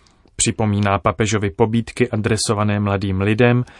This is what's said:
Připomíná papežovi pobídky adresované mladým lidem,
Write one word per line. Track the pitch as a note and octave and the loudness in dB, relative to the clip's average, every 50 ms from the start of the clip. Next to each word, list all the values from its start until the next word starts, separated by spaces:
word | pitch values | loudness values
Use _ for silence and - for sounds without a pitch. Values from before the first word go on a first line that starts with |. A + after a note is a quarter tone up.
| _ _ _ _ _ _ - | _ _ _ _ _ _ -4
Připomíná | - - A2+ G#2 - A2 G#2+ G2+ G2+ G#2 G2+ G2 G2 | -2 -2 -2 0 0 0 0 0 0 2 2 0 0
papežovi | - A2 - - A2+ G2+ A2 G#2 G#2 G2+ | 0 -2 0 0 -2 0 0 -2 -2 -2
pobídky | F#2+ - A#2 G#2+ A2+ A#2 A2 - - - A#2+ A#2+ | 0 0 0 2 0 -2 -2 -2 -2 -2 -2 -2
adresované | - G#2+ G2+ G#2 A#2 G#2+ - - A2+ G2+ G#2 G#2 G#2 G#2 | -2 -2 -2 -2 -2 -2 -2 -2 -2 0 0 0 0 0
mladým | G#2 G2+ G2 G2 G2+ G2 F#2+ F#2 | 0 0 -2 -2 -2 -2 -2 -2
lidem, | G2 G#2 A2 G#2+ B2 A#2+ A#2+ B2 B2 - - | 0 0 2 4 4 4 4 2 -2 -4 -10